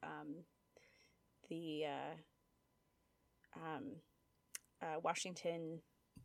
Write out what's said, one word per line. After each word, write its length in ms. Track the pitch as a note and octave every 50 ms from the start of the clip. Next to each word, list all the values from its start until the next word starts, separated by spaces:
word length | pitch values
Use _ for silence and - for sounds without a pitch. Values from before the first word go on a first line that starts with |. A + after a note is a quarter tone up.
um, 420 | - D#3+ D#3 D3+ D3+ D3+ C#3+ E3 E3+ - - _ _ _ _ - - - - - - - - - - - _ - - -
the, 380 | E3 E3 E3+ D#3+ D3+ D3+ D#3
uh, 300 | D3 C#3 C3+ C#3 D3+ D#3+ D#3+ D#3+ - _ _ _ _ _ _ _ _ _ _ _ _ _ _ _ _ _ _ _ _ _ _ - - -
um, 400 | D#3+ E3 D#3+ D#3 C3+ F#2+ F2+ - E3 - - _ _ _ _ _ _ _ _ - - - - _ -
uh, 180 | - E3 D#3 D#3
Washington 800 | E3+ E3 F3 - - F#3 F3 - - F3 E3+ E3+ E3 D#3+ E3 E3 - - _ - _ _ _ - -